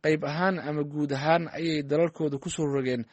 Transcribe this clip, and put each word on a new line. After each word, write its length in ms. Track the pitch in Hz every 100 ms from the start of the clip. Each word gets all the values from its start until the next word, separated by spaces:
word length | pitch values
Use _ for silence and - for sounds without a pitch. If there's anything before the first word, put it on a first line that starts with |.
qayb 180 | 156 156
ahaan 320 | 147 151 190 180
ama 220 | 131 151
guud 280 | 147 147 143
ahaan 360 | 135 147 170 165
ayay 320 | - 165 151
dalalkooda 540 | 139 147 170 - 156 139
ku 120 | 180
soo 160 | - 151
rogeen 360 | 139 127 123 113